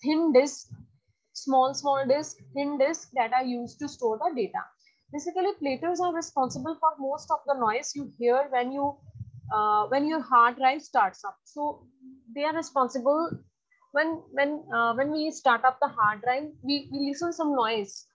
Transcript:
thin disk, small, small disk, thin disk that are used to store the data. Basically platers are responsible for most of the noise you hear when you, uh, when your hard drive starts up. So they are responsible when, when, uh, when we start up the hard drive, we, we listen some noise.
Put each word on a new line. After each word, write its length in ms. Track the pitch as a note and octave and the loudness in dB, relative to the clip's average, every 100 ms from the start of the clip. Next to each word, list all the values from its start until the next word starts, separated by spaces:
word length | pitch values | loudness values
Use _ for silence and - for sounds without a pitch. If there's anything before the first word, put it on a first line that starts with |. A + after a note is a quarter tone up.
thin 320 | C4+ D#4 E4 | 0 2 6
disk, 360 | B3+ C#4+ - - - - _ _ _ _ | 4 4 -4 -16 -20 -20 _ _ _ _
small, 400 | - C4+ C4 C4 | -12 0 2 2
small 320 | C#4 C#4+ C4+ C4+ | 0 0 0 2
disk, 300 | C#4+ D4+ - - C#4 | 0 -2 -14 -12 -6
thin 220 | C#4+ C#4+ | -4 0
disk 320 | C#4 D#4+ - | 0 0 -6
that 180 | B3+ A3+ | -4 0
are 120 | B3+ | 0
used 340 | B3+ A#3+ A#3+ - | -2 -6 -8 -10
to 100 | C#4+ | -12
store 300 | - A#3 A3 | -4 -4 -2
the 160 | E4+ | -2
data. 240 | B3+ G3+ - - _ _ _ _ | -2 -4 -6 -10 _ _ _ _
Basically 400 | C#4 F4 E4+ F#4+ G4+ | -10 -6 -2 -2 -2
platers 400 | C#4 C4 E4 F4 | -4 -2 -2 -2
are 120 | F4+ | -2
responsible 640 | E4 E4 C#4 C4 C#4 C#4+ D#4 | -2 -4 -2 -2 -2 -8 0
for 100 | D#4+ D4+ | 0 0
most 320 | C4+ D4 - | -6 -6 -4
of 80 | D#4 C4+ | -4 0
the 80 | |
noise 380 | C4+ A3 A#3 D4 | 0 0 0 -4
you 180 | C#4+ A#3+ - | -10 -12 -2
hear 300 | A#3+ B3+ C#4+ | 2 2 2
when 220 | B3 B3 | 0 -2
you, 240 | C#4 C#4+ C#4+ - - - - - | -2 -4 -4 -18 -16 -16 -14 -4
uh, 320 | G#3+ G#3+ G#3+ G#3 | 0 2 2 2
when 220 | C4+ D4+ | 0 0
your 120 | D#4+ | -2
hard 360 | - B3 A#3+ A#3+ | 4 6 6 4
drive 260 | C4 D4 | 2 2
starts 400 | - - F#3+ - | -2 0 0 -2
up. 120 | G3+ - | -16 -16
So 420 | _ - - - - _ - - - | _ -6 -6 -6 -16 _ -20 -20 -14
they 80 | B3+ | -4
are 140 | D4+ D#4+ | -2 -2
responsible 760 | D#4 C#4 B3 C4 B3+ D4+ E4 - _ _ _ _ _ | -4 0 0 0 0 2 0 -6 _ _ _ _ _
when, 280 | C#4+ D#4+ D#4+ - | 0 0 -2 -6
when, 320 | C4+ C#4+ D4+ - | -2 0 -2 -4
uh, 200 | A#3 A#3 | 0 2
when 180 | A#3 C#4+ | 2 0
we 180 | D#4 D#4 | 0 -4
start 340 | - C4 A#3 | 0 2 4
up 140 | C4 C4 | 2 2
the 80 | C#4 | -2
hard 340 | B3+ G#3+ G#3+ | 2 0 2
drive, 260 | A#3+ C4 D4+ D4+ | -2 -2 -4 -10
we, 260 | B3+ C#4+ - | -4 -4 -2
we 160 | C#4 C#4 | -4 -4
listen 240 | C#4 E4+ | -2 -4
some 220 | E4 D4+ | -2 0
noise. 520 | C4+ A3 A3+ G3 - - | 2 0 0 -4 -12 -20